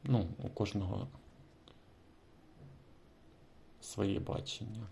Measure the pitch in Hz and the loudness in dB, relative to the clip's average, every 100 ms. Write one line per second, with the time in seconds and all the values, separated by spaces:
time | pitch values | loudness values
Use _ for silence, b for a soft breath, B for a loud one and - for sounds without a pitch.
0 | 135 120 87 - - - 101 101 95 101 | 6 4 4 -2 -6 0 2 2 0 -2
1 | - - - - - - - - - - | -4 -8 -20 -20 -20 -20 -20 -20 -20 -20
2 | - - - - - - 147 - - - | -20 -20 -20 -20 -20 -18 -18 -18 -20 -20
3 | - - - - - - - - - - | -20 -20 -20 -20 -20 -20 -20 -14 -8 2
4 | 101 98 87 - - - 110 110 107 | 4 4 2 -2 -2 -6 -6 -6 -8